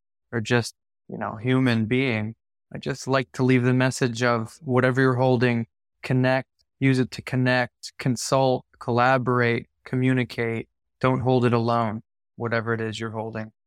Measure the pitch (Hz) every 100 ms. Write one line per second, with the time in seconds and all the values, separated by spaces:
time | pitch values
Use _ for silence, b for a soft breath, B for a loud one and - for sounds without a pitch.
0 | _ _ _ 120 107 120 113 - _ _
1 | - 117 104 107 123 131 131 113 107 127
2 | 135 110 107 113 _ _ _ 143 - 135
3 | - 135 131 - 127 131 123 127 131 -
4 | 131 113 123 117 110 - 143 127 127 127
5 | 131 123 131 123 123 117 113 _ _ _
6 | - 127 127 131 - _ _ - 135 131
7 | 123 - - 127 127 127 123 _ - -
8 | 135 117 - 135 131 127 - - - 120
9 | 123 131 123 123 120 117 - _ - 127
10 | 131 127 117 - 117 113 - _ _ -
11 | 131 131 123 127 120 117 117 117 117 110
12 | - _ _ - 117 117 110 113 110 104
13 | 113 110 113 113 107 -